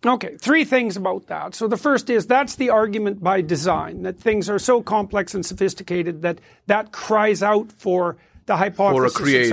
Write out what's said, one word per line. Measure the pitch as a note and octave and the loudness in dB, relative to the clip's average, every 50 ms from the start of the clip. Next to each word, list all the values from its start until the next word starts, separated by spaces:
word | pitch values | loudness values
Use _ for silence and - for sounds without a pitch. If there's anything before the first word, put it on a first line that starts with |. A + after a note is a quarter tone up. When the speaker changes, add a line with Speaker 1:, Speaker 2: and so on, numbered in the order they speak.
| - | 2
Speaker 1:
Okay, | A#3 B3+ A#3 - F#3+ - - | 0 0 0 -2 -10 -12 -8
three | - - D4 D#4+ D4 | 0 2 4 4 4
things | - C4+ B3+ A#3+ A3+ F3+ | 2 2 0 0 0 -4
about | G3 F#3 F#3+ F#3 G3 - _ | -4 -4 -4 -4 -4 -6 _
that. | - D3+ D3+ F3+ F3+ | -10 -8 -8 -10 -8
So | - A3 A3 | -6 -2 -2
the | A3+ | -2
first | G#3 - D4 C#4+ B3 - - | 0 2 2 2 2 0 0
is | B3 A3+ F3 | 0 0 2
that's | - B3 C4 C#4+ A#3+ - | 2 2 2 2 0 -4
the | - C4 A#3+ | -4 0 2
argument | A3 A3 A3 A3 G3+ A3 G#3+ G3+ G3 G3 | 4 2 2 2 -2 -2 -2 -2 -4 -2
by | F3+ F3 G3 G3 | -2 0 0 0
design, | F3 D#3 F3 C#3+ D3 F#3 E3+ D#3 D#3 D#3+ - - F3+ | 0 -2 -2 -2 0 0 0 0 -2 -6 -10 -8 -8
that | F#3 F3+ - | -8 -8 -2
things | - A3+ A3 G#3+ F3+ D#3+ | -2 0 0 0 0 0
are | G#3 G3 | -2 -2
so | - - B3+ A#3+ | 2 2 2 2
complex | - - G#3+ G#3+ G3+ G3 - G#3 F#3+ - - | 2 0 -2 -2 -2 0 -2 -4 -4 -2 -6
and | G3 E3+ | -6 -6
sophisticated | - F#3+ F#3 G3 F#3+ - - F#3 - F3 F3+ E3+ E3+ E3+ D3+ | -6 -4 -2 -2 -2 -2 -4 -8 -6 -4 -2 -2 -4 -6 -4
that | D#3+ F3 E3+ - _ _ _ _ _ - | -4 -4 -4 -4 _ _ _ _ _ -2
that | G3+ G#3 G#3+ G#3+ - | -2 0 -2 -6 -12
cries | - - - G#3+ G#3+ G#3 G#3+ G#3 F3 G3 | -14 -4 0 2 2 2 2 2 2 2
out | G#3 G#3+ G#3 A3 A3 - | 2 2 2 0 -2 -14
for | _ - G#3 F3+ F3+ F3+ F3 - - _ _ _ - _ | _ -2 0 0 0 0 -2 -4 -8 _ _ _ -20 _
the | - G3+ | -2 0
hypothesis | D#3+ F#3+ G3+ - - G3 G3 C#3 C3 B2+ - - - | 0 0 -2 0 0 2 2 4 4 2 2 0 0
Speaker 2:
For | |
a | F3 | 0
creator. | C#3+ C#3 B2+ B2 A#2 | 2 4 4 4 4